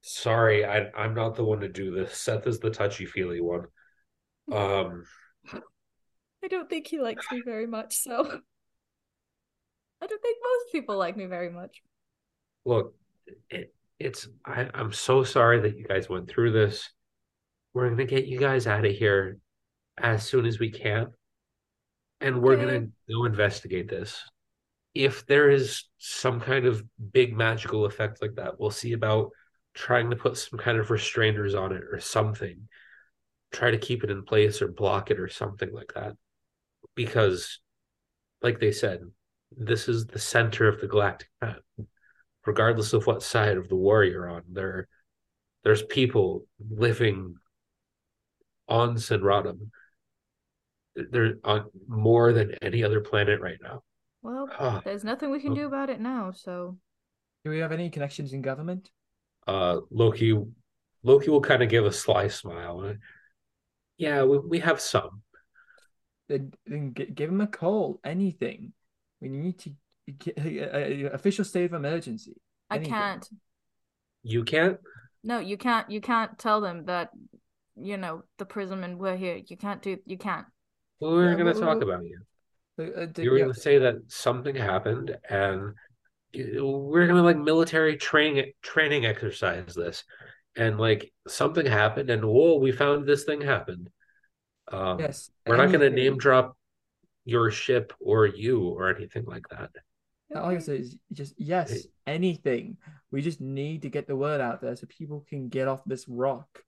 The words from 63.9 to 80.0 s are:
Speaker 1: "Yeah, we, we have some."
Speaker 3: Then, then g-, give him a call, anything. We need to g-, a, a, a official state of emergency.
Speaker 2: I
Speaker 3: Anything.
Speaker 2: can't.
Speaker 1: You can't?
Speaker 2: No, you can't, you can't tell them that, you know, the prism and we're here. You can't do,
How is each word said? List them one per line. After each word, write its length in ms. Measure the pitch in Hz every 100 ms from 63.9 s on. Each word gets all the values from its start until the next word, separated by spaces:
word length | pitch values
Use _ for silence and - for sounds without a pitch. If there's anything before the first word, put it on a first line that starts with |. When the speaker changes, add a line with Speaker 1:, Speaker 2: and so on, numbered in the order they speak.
| _
Speaker 1:
"Yeah, 260 | 156 143
we, 140 | 135 143
we 200 | 156 170
have 200 | 175 160
some." 420 | - - - 101 _ _ _ _ _ _ _ _ _ _ _
Speaker 3:
Then, 260 | 139 135 - -
then 280 | 147 143
g-, 120 | 123 -
give 220 | 143 151
him 120 | 190
a 60 | 208
call, 520 | - 165 214 180 -
anything. 720 | 135 170 196 165 120 - - - _ _ _ _
We 80 | 131
need 280 | 135 170 180
to 160 | - 143 _ _ - 139
g-, 160 | 165 -
a, 380 | 151 147 143 143
a, 260 | 143 143
a 80 | 139
official 320 | 139 202 196 196
state 200 | 180 175
of 80 |
emergency. 640 | 170 143 165 147 214 - - _ _ _
Speaker 2:
I 60 | 208
Speaker 3:
Anything. 180 | 156
Speaker 2:
can't. 360 | 226 208 180 - 214 _ _ _ _ _ _ _ _
Speaker 1:
You 200 | 117 113
can't? 360 | 117 156 175 190 - - _ _
Speaker 2:
No, 160 | 214 240
you 180 | 185 202
can't, 320 | 247 226 -
you 120 | 208
can't 360 | 208 233 226 220
tell 240 | 233 214
them 240 | 202 170 151
that, 240 | 180 170 - - - _ _ _ -
you 220 | 180 202
know, 260 | 185 160 - _
the 80 | 196
prism 380 | 220 190 190
and 160 | 180 175
we're 180 | 190 185
here. 200 | 185 151 -
You 100 | 175
can't 240 | 202 202
do, 160 | 202 190